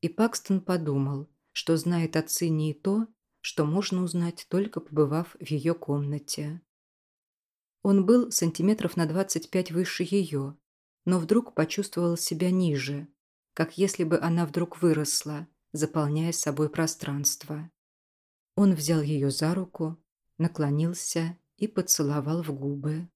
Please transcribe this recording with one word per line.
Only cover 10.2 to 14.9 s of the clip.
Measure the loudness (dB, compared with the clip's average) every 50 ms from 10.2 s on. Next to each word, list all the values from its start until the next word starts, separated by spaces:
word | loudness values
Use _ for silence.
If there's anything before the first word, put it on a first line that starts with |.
| 0 0 -2 -4 -4 -4 -10 _ _ _ _ _ _ _ _ _ _
но | 2 2 2
вдруг | 2 4 2 2 2 0 0
почувствовал | 0 0 0 0 -4 -4 -4 -2 0 0 2 0
себя | 0 -2 -4 -2 0 0 2 2
ниже, | 4 4 2 2 0 -2 -4 -6 -6 -8 -12 _ _ _ _ _ _ _ _ _ -4
как | -4 -4 0
если | 0 0 0 2 0 0
бы | 2 2 2
она | 2 2 2 2 0
вдруг | 0 0 -2 -2 -2 -4 2 4
выросла, | 4